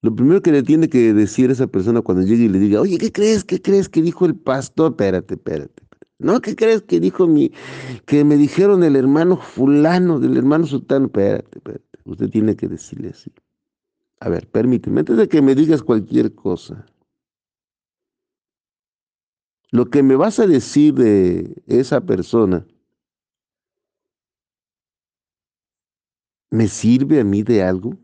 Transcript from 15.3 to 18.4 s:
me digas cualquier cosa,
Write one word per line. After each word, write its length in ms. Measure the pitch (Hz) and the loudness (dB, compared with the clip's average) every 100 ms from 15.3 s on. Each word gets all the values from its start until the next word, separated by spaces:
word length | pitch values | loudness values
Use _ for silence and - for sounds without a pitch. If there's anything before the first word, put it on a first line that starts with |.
| 165 | 2
me 140 | 135 135 | 2 2
digas 280 | 156 160 | 2 0
cualquier 500 | - 117 98 120 113 | 0 -2 0 -2 -2
cosa, 520 | - 101 90 - 104 - _ _ _ _ _ _ _ _ _ _ _ _ _ _ _ | -4 -8 -8 -10 -20 -20 _ _ _ _ _ _ _ _ _ _ _ _ _ _ _